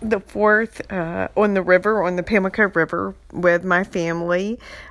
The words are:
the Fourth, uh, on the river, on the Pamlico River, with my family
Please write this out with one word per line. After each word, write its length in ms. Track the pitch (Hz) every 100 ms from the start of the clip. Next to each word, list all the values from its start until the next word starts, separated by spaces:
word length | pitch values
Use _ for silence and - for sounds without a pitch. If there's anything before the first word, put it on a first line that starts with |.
the 160 | 220 208
Fourth, 760 | - 208 208 214 226 - -
uh, 360 | 190 165 180 190 -
on 180 | 208
the 80 | 196
river, 400 | 175 180 202 214
on 140 | 175 180
the 80 |
Pamlico 440 | 170 208 190 190 202
River, 400 | 175 160 170 190 190 -
with 300 | - 175 175
my 220 | 185 180
family 760 | 196 190 165 170 170 180 202 233 - - -